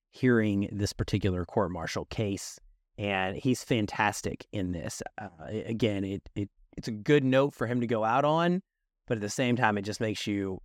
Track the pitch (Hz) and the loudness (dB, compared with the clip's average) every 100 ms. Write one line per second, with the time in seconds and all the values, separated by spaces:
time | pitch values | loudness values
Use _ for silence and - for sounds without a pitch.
0 | _ - 127 120 107 101 101 98 101 - | _ 0 4 6 4 2 0 -2 -4 -2
1 | - 104 101 90 87 - 92 87 80 - | -2 0 2 0 0 0 0 -2 -6 -6
2 | 78 - 104 98 - - - _ _ - | -6 -4 -2 -4 -8 -14 -20 _ _ -6
3 | 101 95 92 101 135 123 - 120 104 - | -2 0 -2 -2 0 0 0 0 0 0
4 | 107 - 90 - - 107 90 87 98 - | 0 0 -4 -6 -8 -6 -4 -4 -6 -8
5 | - - 101 82 80 107 - 117 113 101 | -12 -12 -14 -14 -10 -8 -4 0 2 2
6 | 98 98 - - 104 _ - - - 107 | -2 -6 -6 -6 -8 _ -18 -12 -8 -4
7 | 104 147 131 131 143 - 117 123 117 117 | 4 4 6 4 4 0 -2 -2 0 0
8 | 110 123 143 160 175 180 - _ _ _ | 2 2 4 2 2 0 -4 _ _ _
9 | - 117 104 - 127 117 113 104 98 101 | -6 -4 -2 -2 0 4 2 2 -2 -4
10 | 110 98 - 101 98 95 | -4 -2 -2 -2 -2 -6